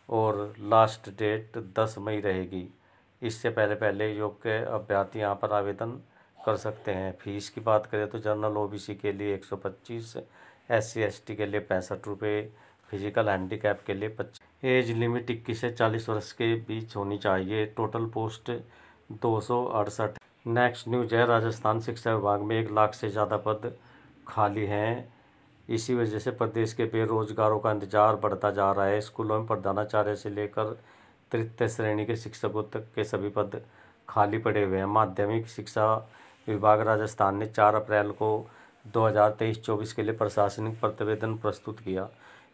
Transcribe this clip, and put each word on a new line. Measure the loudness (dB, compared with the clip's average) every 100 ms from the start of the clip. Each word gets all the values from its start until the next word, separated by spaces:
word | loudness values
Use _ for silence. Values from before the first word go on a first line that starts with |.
| -4
और | 2 2 0 -4 -8
लास्ट | 4 6 6 4 -12
डेट | -2 0 0 -4 -12 -4 -2
दस | -2 -2
मई | -4 -2
रहेगी। | 0 -2 -4 -8 -10 -16 _ _ _ _
इससे | -8 -4 -2
पहले | 2 2
पहले | 2 0 0 -2
योग्य | -2 -4 -4 -2 -2 -2
अभ्यर्थी | -4 0 0 0 -2
यहाँ | -2
पर | 0 0
आवेदन | 0 -2 -4 -6 -8 -16 _ _ _
कर | -2 -2
सकते | -2 -6 -6
हैं। | -4 -4
फीस | -6 -10 -8 -10
की | -4
बात | 2 2 2
करें | -2 -4
तो | -4
जनरल | -2 -2 -2 -2
ओबीसी | -4 -6 -10
के | -6 -4
लिए | -4 -4
एक | -4
सौ | -6 -8
पच्चीस, | -8 -10 -12 -12 -10 -12 -14 -20 -20 -20 0
एससी | 0 0 -2
एसटी | -2 -4 -10 -6
के | -2
लिए | -4
पैंसठ | -2 -2 -2 -8 -8
रुपये, | -6 -2 -2 -4 -14 -20 _ -12
फिजिकल | -6 -2 0 2
हैंडीकैप | 0 -2 -2 -2 -2 -4
के |
लिए | -6 -6
पच्चीस। | -6 -10 -12 -20 _ 2
एज | 4 4
लिमिट | 0 0 0 -2
इक्कीस | -6 -6 -4
से | -4
चालीस | 2 2 2 -2
वर्ष | -4 -4
के | -2 0 0
बीच | -2 -8 -6 -6
होनी | -4 -2
चाहिए। | 0 0 0 -2 -2
टोटल | -2 -4 -2 -4
पोस्ट | -4 -6 -6 -8 -8 -8 -20 -20 _ -18
दो | -4 0 0
सौ | 0 0
अड़सठ। | 0 0 0 0 -4 -4 -18 _ -2
नेक्स्ट | 4 4 2 -2
न्यूज़ | -2 2
है, | 4 6
राजस्थान | 6 4 0 0 0
शिक्षा | -2 -4 0
विभाग | 2 2 0
में | 0 -2
एक | 0
लाख | 2 2
से | 2 -4
ज़्यादा | 0 0 0
पद | 0 -2 -4 -10 -18 -20 -20 -20 -8
खाली | 0 0 0 -2
हैं। | 0 0 -2 -6 -20 _ _ _ _ -4
इसी | -4 0
वजह | 0 2 0
से | -4
प्रदेश | -2 -2 0 -2
के | 0
बेरोजगारों | -2 0 0 0 -2 2 2 4
का | 2
इंतजार | 0 2 6 6 6
बढ़ता | 0 2 0
जा | 4 2
रहा | 4 2
है। | 2
स्कूलों | -2 -6 -2 -2
में | 0
प्रधानाचार्य | -2 0 -2 0 2 2 -2
से | -4
लेकर | -4 -4 -2 -4 -6 -14 -20 -20 _ _
तृतीय | -4 -4 -2 -2
श्रेणी | 0 0 0 -2
के | -4
शिक्षकों | -6 -6 -4 -4
तक | -4 -8 -8
के | -4
सभी | -4 -2 -2
पद | -2 -2 -6 -12 -20 -20 _ -4
खाली | 2 2 2
पड़े | 0 2
हुए | 2 2
हैं। | 2
माध्यमिक | 2 2 0 0 0 -4
शिक्षा | -10 -6 2 2 2 -2 -18 -20 -14 -4
विभाग | 2 6 6
राजस्थान | 6 2 0 2 2 2
ने | -2
चार | 6 6
अप्रैल | 6 2 2 2
को | 0 0 0 -4 -16 -20 _
दो | -4 2 4
हज़ार | 6 6
तेईस | 4 0 -2
चौबीस | -2 -2 -2
के | -4
लिए | -4
प्रशासनिक | 0 0 2 0 0 -6 -2
प्रतिवेदन | -2 0 -2 0 -2 -2
प्रस्तुत | -2 -4 -8 -10
किया, | -6 -4 -6 -10 -20 -20 -20